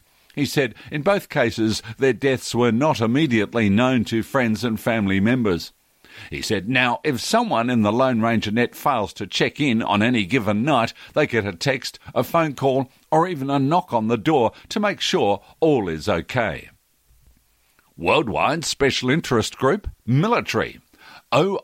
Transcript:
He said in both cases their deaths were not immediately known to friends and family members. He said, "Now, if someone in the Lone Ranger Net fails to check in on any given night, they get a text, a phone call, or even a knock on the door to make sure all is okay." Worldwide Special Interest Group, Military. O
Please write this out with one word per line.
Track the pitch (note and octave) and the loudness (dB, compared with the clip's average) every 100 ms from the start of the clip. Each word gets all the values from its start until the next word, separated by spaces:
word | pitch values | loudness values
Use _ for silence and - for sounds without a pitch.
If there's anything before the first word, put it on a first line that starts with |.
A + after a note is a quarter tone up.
| _ _ _ - | _ _ _ -6
He | C3+ | -2
said | - B2+ - - | 0 -2 -4 -12
in | D3+ | -4
both | D3 G3+ - | 0 0 0
cases | D3+ A#2+ A2 A2 G#2 - A2 | 0 0 2 0 0 -6 -2
their | C3 | 0
deaths | A2+ C3+ B2+ - A#2 | 2 0 0 -2 0
were | A#2+ | 2
not | A2+ D3+ A#2+ | 2 2 0
immediately | A2+ B2+ D#3+ A#2 G2+ A#2 G#2+ | 0 2 2 0 0 0 2
known | G2 B2+ C3 G#2 | 4 2 2 0
to | A2+ | -2
friends | G#2+ C#3 A#2+ G#2+ | -2 0 0 0
and | A#2 A2 | -2 -2
family | - A2+ G2 F#2+ | -2 0 2 2
members. | G2+ B2+ A2 E2+ - - _ _ - - - | 2 2 0 -2 -4 -16 _ _ -20 -20 -14
He | D2 | -10
said, | - G#2 F#2 | -4 -4 -2
"Now, | C3 B2+ A#2 | 0 0 0
if | - B2 | -2 -4
someone | - A3+ A#3+ A#2 A#2+ | -2 0 0 -2 0
in | A#2+ | 2
the | G#2 | 2
Lone | A2+ C3 A#2+ | 2 2 2
Ranger | A2+ A2+ G2+ | 0 0 0
Net | G#2+ A#2+ | 0 -2
fails | - D3 B2+ G2 | -2 -2 -2 -4
to | - G2 | -8 -8
check | - C#3 - | -2 -2 0
in | D3 A2+ | 0 0
on | - G2+ | 0 0
any | A2 B2 F#2+ | 2 0 0
given | C3 G#2 G#2 | 0 0 -2
night, | B2+ C#3 A2+ - - | 0 0 0 -4 -6
they | - D3+ | -2 0
get | A#2 G2+ | 0 -2
a | |
text, | E2+ C#3+ C3 - - - - | -4 -2 -2 -6 -14 -6 -4
a | |
phone | B2 E3+ D#3+ B2+ | -2 0 -2 -2
call, | C3+ C3 B2+ _ _ | 0 0 -2 _ _
or | D#3 F3 | 0 0
even | E3 C3+ | -2 -2
a | C#3 | 0
knock | C3+ B2 - | 2 0 0
on | A#2+ A2 | -2 0
the | A#2 | 0
door | G2+ D#3 A2 - - | 2 2 2 -2 -10
to | - | -4
make | G#3 F#3 | -2 -2
sure | - F3+ G#2+ G2+ - _ | -2 0 0 -2 -6 _
all | D#3+ C#3 F#2+ | 2 2 0
is | D#2+ D2+ | -4 -2
okay." | F2+ - B2+ G#2+ C#2+ - _ _ _ _ _ _ _ _ _ _ _ _ - | -2 -2 -2 -2 -4 -12 _ _ _ _ _ _ _ _ _ _ _ _ -4
Worldwide | E2 B2+ C3+ D#2 G2 D#3 - | 2 2 2 0 0 0 -4
Special | - C3+ - B2+ | 0 0 0 0
Interest | D3+ - A#2+ G#2 - | 0 2 0 0 0
Group, | C3 G3+ - - | 0 0 -2 -10
Military. | - B2+ G#3 A3+ - A2 C2 - _ _ - - - B2 | 0 2 2 0 0 -2 -4 -6 _ _ -20 -20 -2 0
O | F3+ F#3+ | 0 -2